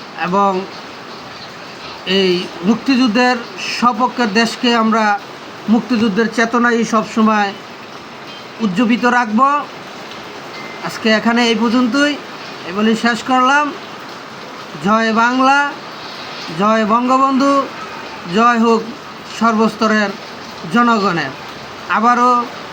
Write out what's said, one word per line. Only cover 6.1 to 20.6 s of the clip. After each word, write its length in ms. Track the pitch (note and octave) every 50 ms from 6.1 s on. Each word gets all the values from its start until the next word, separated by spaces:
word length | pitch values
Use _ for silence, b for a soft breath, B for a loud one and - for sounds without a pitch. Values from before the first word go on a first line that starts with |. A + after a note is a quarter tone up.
| F3+ A3 A3+ G#3 -
চেতনায় 500 | B3 A3+ A3+ B3+ A#3+ A#3+ A#3+ A#3 A#3 A3
সবসময় 680 | - A#3 A3 A3 A3 - A3+ A3 A3 G#3+ G#3 G#3 G3 - - - - - - - - - - - - - - - - - - - - - -
উজ্জীবিত 440 | A3+ G3+ E3+ G3 B3+ G#3 B3 G3+ B3
রাখব। 360 | B3 B3 B3 B3 G#3+ G#3 A#3 C4 C#4 C#4+ D4 - - - - - - - - - - - - - - - - - - - - - - - - -
আজকে 260 | F3 - - - A3
এখানে 380 | A3 G#3 - A3+ A#3 A#3+ A#3+ A#3
এই 60 | A#3
পর্যন্তই, 600 | G#3 A3+ A#3+ G#3 B3+ B3+ A#3 A#3 C#4 C#4+ D4 C#4+ - - - - - - - - - -
এই 60 | D#3+ F3+
বলে 200 | G#3 G#3+ A3 A3+
শেষ 260 | A3 - A#3 A#3+ A3
করলাম। 500 | - B3+ B3+ B3+ B3+ B3+ C#4 D4 D4+ C#4+ - - - - - - - - - - - - - - - - - - - - - D3+ D3
জয় 280 | G3 G#3+ A3+ A3+ A3+
বাংলা, 600 | A3 A3+ A#3 A#3+ B3+ C4 C4 C4 C#4 C#4+ C#4+ C#4+ - - - - - - - - - - - - - - - - E3 D#3+
জয় 260 | G3+ G#3+ A3 A3 A3
বঙ্গবন্ধু, 760 | G3+ A3 A#3+ B3 B3+ C4 C4 C4+ C4+ C4+ B3+ C#4 C#4 C#4 C#4 C4+ - - - - - - - - - - - - F3 E3+
জয় 240 | G#3+ A#3 A#3+ A#3+ A3+
হোক 240 | A3+ A#3 A3+ G#3+ - - - - - - - - - - - -
সর্বস্তরের 680 | A3+ A#3 A3 G#3+ A3+ G#3+ - - A3+ G#3+ G#3+ G#3+ G#3 G3+ G3+ - - - - - - - - -